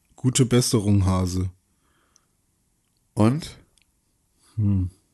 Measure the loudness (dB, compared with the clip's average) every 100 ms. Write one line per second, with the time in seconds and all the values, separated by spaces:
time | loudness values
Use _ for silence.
0 | _ _ -4 0 2 2 0 0 2 2
1 | 2 0 -2 -4 -6 -10 _ _ _ _
2 | _ _ _ _ _ _ _ _ _ _
3 | _ 0 0 0 -8 -20 _ _ _ _
4 | _ _ _ _ _ -4 0 0 -2 _
5 | _